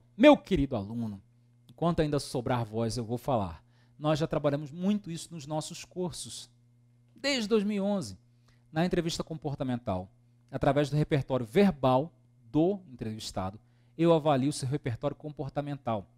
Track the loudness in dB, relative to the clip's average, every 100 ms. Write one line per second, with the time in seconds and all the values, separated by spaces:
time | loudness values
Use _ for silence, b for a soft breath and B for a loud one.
0 | _ 6 8 8 6 0 0 -2 -4 -6
1 | -6 -8 -16 _ _ _ -20 -4 0 0
2 | 0 0 -2 -4 -2 -2 -2 -2 -2 -2
3 | -4 -6 -2 -2 -2 -8 b b b -6
4 | -2 0 0 -2 0 -2 -4 -4 0 0
5 | -2 -10 -12 -14 -8 -8 -6 -12 -12 -8
6 | -6 -8 -12 -14 -18 _ _ _ _ _
7 | _ -6 -2 -2 2 2 2 -2 0 -2
8 | -4 -10 _ _ b b _ -2 0 0
9 | 0 -4 -6 -8 -6 -4 -4 -4 -2 -4
10 | -6 _ _ _ _ 0 2 2 2 0
11 | 2 0 0 -2 0 4 4 4 2 2
12 | 0 -8 _ _ -2 2 2 0 -8 -10
13 | -10 -8 -8 -6 -6 -8 b b b 0
14 | 4 4 4 2 2 -2 -4 -4 -4 -4
15 | -4 -6 -10 -10 -8 -6 -6 -6 -4 -4
16 | -6